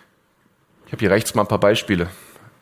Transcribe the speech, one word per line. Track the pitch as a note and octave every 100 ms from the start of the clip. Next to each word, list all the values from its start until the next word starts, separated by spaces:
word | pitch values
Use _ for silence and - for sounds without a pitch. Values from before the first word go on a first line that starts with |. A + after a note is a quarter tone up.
| _ _ _ _ _ _ _ _ -
Ich |
habe | -
hier | G#2
rechts | G2 -
mal | A2+
ein | G2+
paar | G2+
Beispiele | G2+ A2 - F#2+ F2 - - - - _